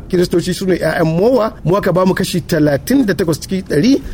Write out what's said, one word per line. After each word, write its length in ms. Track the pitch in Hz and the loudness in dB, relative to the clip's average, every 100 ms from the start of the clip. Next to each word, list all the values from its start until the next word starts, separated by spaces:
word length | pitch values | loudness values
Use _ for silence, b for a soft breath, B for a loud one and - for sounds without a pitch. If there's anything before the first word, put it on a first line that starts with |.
| - | -2
Kiristoci 440 | 175 175 170 175 | -2 0 0 -2
su 120 | - 190 | -4 -2
ne 80 | 170 | 0
ƴaƴan 320 | 160 156 160 | 0 0 0
mowa, 460 | 165 220 254 220 - | 2 2 2 0 -2
mu 140 | 151 196 | 0 0
aka 140 | 208 | 2
ba 100 | 175 185 | 2 2
mu 80 | |
kashi 280 | 175 190 175 | 0 -2 -4
talatin 640 | - 165 151 143 - 269 208 | -2 0 2 0 0 0 2
da 60 | 170 | 0
takwas 240 | 170 156 | -2 -4
cikin 220 | - 190 | -4 -6
ɗari, 300 | 190 156 220 269 B | -2 0 2 2 B